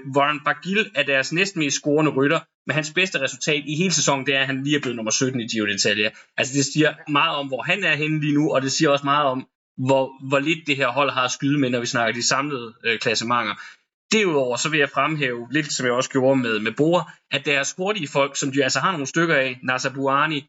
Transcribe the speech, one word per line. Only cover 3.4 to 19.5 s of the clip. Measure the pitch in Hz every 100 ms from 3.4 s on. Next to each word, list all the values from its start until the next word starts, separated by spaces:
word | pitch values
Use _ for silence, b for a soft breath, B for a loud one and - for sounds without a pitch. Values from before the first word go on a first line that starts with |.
| - 151 147
i | 151
hele | 185
sæsonen, | 160 - 139 135
det | 139
er, |
at | 135
han | 135
lige | 139 147
er |
blevet | 135 117
nummer | 110
sytten | - 131 131
i | 113
Giro | 113 104
d'Italia. | 101 117 104 107 - - -
Altså, | 123 139
det | 135
siger | 156 151 151 -
meget | 143 165 151
om, | 139
hvor | 127
han | 120 190
er | 180 147
henne | 151 156
lige | 151
nu, | 143 151
og | 127
det | 135
siger | - 156
også | 139 139
meget | 143 147
om, | 131 - _ _ -
hvor, | 131 135 131 - 135
hvor | 139
lidt | 143 165 165
det | 139
her | 131
hold | 123 139
har | 127
at | 127
skyde | - 139 147
med, | 127
når | 123
vi | 120
snakker | 123 113
de | 120 117
samlede, | 131 147 135 117 - 117
øh, | 110
klassementer. | 127 110 117 123 110 98 B B _ _ _
Derudover | 220 196 147 127 120
så | 156
vil | 156
jeg | 139
fremhæve, | - 143 156 135 120 117
lidt | 139 147
som | - 127
jeg |
også | 123 131
gjorde | 135 131 135
med, | 120 107
med | 110
Bora, | 110 151 175 160 B _
at | 139 143
deres | 139 139 -
hurtige | 185 214 143
folk, | 143 139 139
som | 143
de | 135
altså | 135 139
har | 170
nogle | 175 135
stykker | 165 165 147
af, | 131